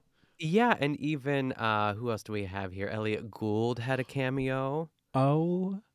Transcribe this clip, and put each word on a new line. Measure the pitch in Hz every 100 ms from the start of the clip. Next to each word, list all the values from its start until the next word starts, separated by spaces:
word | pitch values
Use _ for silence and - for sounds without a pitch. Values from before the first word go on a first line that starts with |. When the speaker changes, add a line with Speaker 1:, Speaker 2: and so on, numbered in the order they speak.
| _ _ _ -
Speaker 1:
Yeah, | 156 196 240 214
and | 143 147
even, | 147 151 131 139 131
uh, | - 113 107 104
who | 101 120
else | 107
do | -
we | 107
have | 98 95 98
here? | 92 98
Elliot | 110 107 107 110
Gould | - 110 107 117 120
had | 120 131
a |
cameo. | 127 139 131 135 131 131 135 147 165 _ _
Speaker 2:
Oh | 131 135 151 165 180 185 196 -